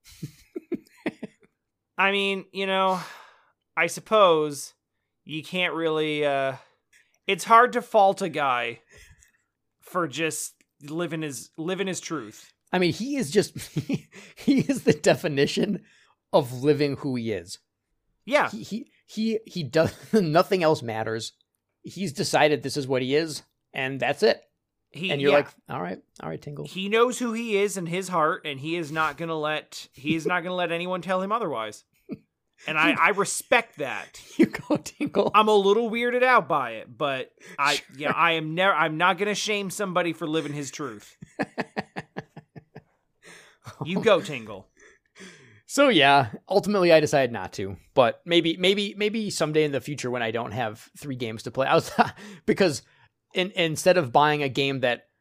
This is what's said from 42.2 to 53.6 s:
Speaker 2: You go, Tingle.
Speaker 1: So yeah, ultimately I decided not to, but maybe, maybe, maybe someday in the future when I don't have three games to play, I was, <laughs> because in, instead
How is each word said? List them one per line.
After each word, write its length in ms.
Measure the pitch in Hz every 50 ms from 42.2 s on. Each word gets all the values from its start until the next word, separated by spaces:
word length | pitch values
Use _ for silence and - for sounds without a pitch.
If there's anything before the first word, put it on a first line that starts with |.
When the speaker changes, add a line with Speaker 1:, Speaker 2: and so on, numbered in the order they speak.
| - _ - - - _ - 151 - _ - - - _ _ _ _ _ _ _ _ - - - - _ _ _ - - - - 135
Speaker 2:
You 160 | 151 185 208
go, 200 | 185 220 196 160
Tingle. 440 | - - 143 120 110 107 104 95 - _ _ _ - - _ _ _ _ _ - 190 185 - - - - - _ _
Speaker 1:
So 240 | - - 269 285 269
yeah, 400 | 220 156 135 143 143 143 127 104 - - _ -
ultimately 420 | 190 196 170 190 208 196 180 170
I 80 | 160 160
decided 300 | 151 143 - 143 131 120
not 200 | 117 101 92 87 -
to, 220 | - 98 95 98 - _ _
but 300 | - 139 123 113 - - -
maybe, 320 | 175 170 170 160 165 160
maybe, 380 | 180 180 185 202 208 202 202 208
maybe 320 | 202 208 208 208 226 214 190
someday 360 | - - 165 151 156 156 156
in 80 | 151
the 80 | 139 127
future 280 | - 147 147 - - 123
when 120 | 120 123
I 80 | 117 110
don't 220 | 110 113 117 -
have 360 | 101 127 120 107 107 - - - _ -
three 180 | - 147 131
games 260 | 123 123 110 110 110
to 80 | - -
play, 160 | - 131 131
I 80 | 135 160
was, 180 | 160 - - - - - - - -
<laughs> 280 | - 208 202 - -
because 340 | - 214 - 196 170 131 107 - _ _ _ _ _ _ _ _ _ -
in, 160 | 185 180 190
instead 480 | - 190